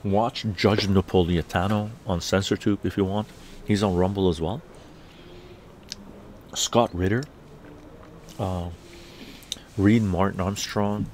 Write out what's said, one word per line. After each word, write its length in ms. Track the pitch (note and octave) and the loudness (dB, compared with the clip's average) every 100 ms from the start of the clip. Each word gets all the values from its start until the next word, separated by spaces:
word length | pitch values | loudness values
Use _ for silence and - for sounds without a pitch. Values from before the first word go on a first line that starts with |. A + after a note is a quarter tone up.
Watch 420 | G#2 G2+ A#2 - A2+ | 2 2 2 -2 -6
Judge 320 | F#2 G#2 A2 G2+ | 2 4 4 4
Napolitano 1040 | G2 - F#2 E2+ F2 - F#2 F#2+ G#2+ G#2+ A#2 - | 2 4 2 4 0 0 -2 0 -2 -4 -10 -4
on 140 | F2 | -4
SensorTube 640 | - F#2+ G2 G#2+ G#2+ G2+ | 0 0 2 0 0 0
if 120 | G2 G2+ | -2 0
you 80 | |
want. 220 | F#2+ G#2 A2 - - - | 0 0 -6 -12 -18 -14
He's 180 | - G#2 | -2 2
on 140 | G#2 F2+ | 2 2
Rumble 320 | F#2 G2+ F#2 | 2 2 2
as 120 | D#2+ | 2
well. 220 | E2 B2+ - - - - - - - - - - - - - - - - - - - | -2 -4 -10 -20 -20 -20 -20 -20 -20 -20 -20 -20 -20 -20 -16 -16 -16 -20 -20 -20 -12
Scott 400 | - - A#2+ A#2 | -6 0 2 0
Ritter. 300 | F2 F#2 A2+ C#3+ - - - - - - - - - - - | 0 0 0 -4 -16 -20 -20 -20 -20 -20 -20 -20 -20 -18 -6
Uh, 320 | G2 F2+ F2 E2+ - - - - - - - - - - | -4 -4 -6 -10 -18 -20 -20 -20 -20 -20 -14 -16 -10 2
read 260 | G2 A2+ | 6 6
Martin 380 | G#2 F2 G2 F#2+ | 4 2 0 0
Armstrong 680 | F#2 G#2 - G#2+ G#2 G#2 - | -4 -4 -4 -2 -2 -2 -6